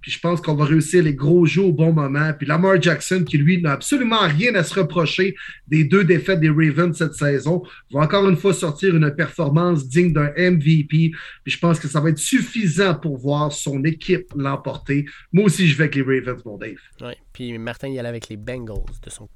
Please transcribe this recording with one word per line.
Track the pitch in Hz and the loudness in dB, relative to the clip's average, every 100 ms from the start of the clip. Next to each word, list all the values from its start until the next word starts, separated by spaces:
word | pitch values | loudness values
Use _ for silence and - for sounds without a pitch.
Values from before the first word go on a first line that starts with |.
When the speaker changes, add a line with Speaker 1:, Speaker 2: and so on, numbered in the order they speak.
Speaker 1:
Puis | - | -12
je | - | -6
pense | 165 170 | -4 -4
qu'on | 165 | -2
va | 147 | 0
réussir | 147 160 151 180 | 2 2 4 2
les | 156 | 2
gros | 135 143 175 | 0 2 4
jeux | 160 160 | 4 4
au | 196 | 2
bon | 151 160 | 2 2
moment. | 160 139 143 156 | 2 0 0 -2
Puis | 147 135 | -2 -2
Lamar | 156 190 190 | 2 4 4
Jackson, | 175 151 - 185 | 4 0 -2 -2
qui | 156 147 | 0 2
lui | 143 185 | 2 2
n'a | 165 | 0
absolument | 139 - 285 233 226 | -2 -2 -2 0 2
rien | 180 151 240 | 2 2 2
à | 254 | 0
se | 254 196 | 0 -2
reprocher | 165 175 156 - 190 185 - - - | 0 0 0 0 -2 -2 -16 -20 -2
des | 156 | 0
deux | 147 190 | 4 4
défaites | 175 170 147 185 | 4 2 2 2
des | 156 | 2
Ravens | 151 160 135 175 - | 4 2 2 0 0
cette | 156 | -4
saison, | - 143 139 135 175 180 - _ | -2 -2 0 0 -2 -4 -20 _
va | 135 | -2
encore | 151 202 196 | 0 2 2
une | 170 | 2
fois | 196 | 0
sortir | 180 170 147 190 165 | 0 -4 -2 0 2
une | 151 | 2
performance | 147 151 - 151 147 175 165 131 | 0 -6 -4 0 2 2 0 0
digne | 139 180 | 0 2
d'un | 151 147 147 | 2 0 0
M | 180 175 | 2 2
V | 143 160 147 | 4 2 2
P. | 156 165 160 - - | 0 0 -2 -18 -16
Puis | - | -10
je | - | -2
pense | 170 165 | 0 0
que | 143 | -2
ça | 160 | -2
va | 156 | 0
être | 156 | -2
suffisant | - 262 - 233 202 147 196 | 0 -2 -2 -2 -2 0 0
pour | 156 160 135 | 0 -4 -6
voir | 131 147 151 | -4 -2 -2
son | 147 - 135 | -4 -6 -2
équipe | 151 160 - 180 180 | -2 -4 -2 -4 -2
l'emporter. | 147 139 139 139 - - 143 143 - - | -6 -4 -4 -8 -12 -4 -4 -4 -12 0
Moi | 175 | 2
aussi, | 208 - 180 | 4 4 2
je | 143 | 2
vais | |
avec | 151 139 | 0 0
les | |
Ravens, | 131 131 120 123 117 | 0 -2 -2 -10 -12
mon | 101 | -14
Dave. | 110 - _ - | -14 -16 _ -18
Speaker 2:
Ouais. | 120 - _ | -16 -16 _
Puis | - 123 117 | -14 -12 -10
Martin, | 113 117 139 | -10 -10 -10
il | |
y | 131 | -8
allait | 120 | -8
avec | 117 - | -10 -12
les | 107 | -14
Bengals | 110 127 113 101 - - | -12 -12 -10 -10 -10 -12
de | - | -18
son | - 107 | -20 -20